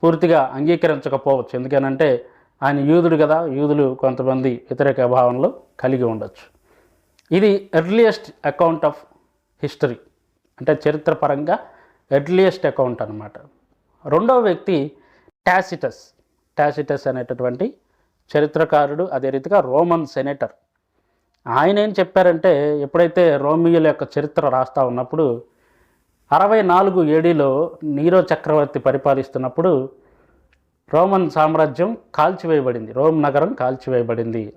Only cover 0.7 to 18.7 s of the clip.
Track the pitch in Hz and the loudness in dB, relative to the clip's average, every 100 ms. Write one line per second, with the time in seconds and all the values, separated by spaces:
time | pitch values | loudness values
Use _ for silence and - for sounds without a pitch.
0.7 | 170 165 143 139 135 139 135 120 127 131 | 0 0 -2 -4 -4 0 -2 -2 -8 -2
1.7 | 139 135 135 151 120 - _ _ _ 139 | -2 -2 0 0 0 -4 _ _ _ -2
2.7 | 143 139 170 170 160 151 160 170 135 147 | 0 2 4 4 2 2 2 -2 -2 0
3.7 | 147 139 131 131 127 131 131 131 120 - | 2 0 0 -2 -2 -2 0 -2 -4 -8
4.7 | - 139 135 123 127 123 127 175 269 _ | -2 -2 0 0 2 2 0 -2 -4 _
5.7 | - 131 131 120 113 98 - - _ _ | -6 -2 0 -2 -4 -10 -14 -20 _ _
6.7 | _ _ _ _ _ _ 175 208 196 196 | _ _ _ _ _ _ 2 2 2 0
7.7 | 160 170 220 226 - - - 147 - 165 | -2 0 2 2 2 -10 -6 -6 0 0
8.7 | 160 156 151 - _ _ _ _ _ 147 | 2 -2 -4 -14 _ _ _ _ _ -12
9.7 | - 139 117 _ _ _ _ _ _ 131 | -4 -4 -4 _ _ _ _ _ _ -2
10.7 | 147 151 151 156 160 147 139 151 196 - | 0 -2 -2 -2 -2 -2 -2 -4 -4 -6
11.7 | _ _ _ _ 139 143 185 190 180 151 | _ _ _ _ -2 0 2 2 0 -4
12.7 | - 127 117 107 107 104 - - _ _ | -2 -4 -4 -10 -10 -16 -20 -20 _ _
13.7 | _ _ _ 147 156 233 254 220 170 - | _ _ _ -2 0 2 2 2 -2 -2
14.7 | 165 143 - _ _ _ _ - 180 185 | -2 -2 -10 _ _ _ _ 0 0 -2
15.7 | 165 131 - _ _ _ _ _ - 147 | -6 -8 -10 _ _ _ _ _ -2 -2
16.7 | 147 139 139 139 127 123 123 123 123 220 | -2 -6 -4 -4 -6 -8 -6 -4 -4 -6
17.7 | - _ _ _ _ _ 151 151 156 160 | -8 _ _ _ _ _ -2 0 0 0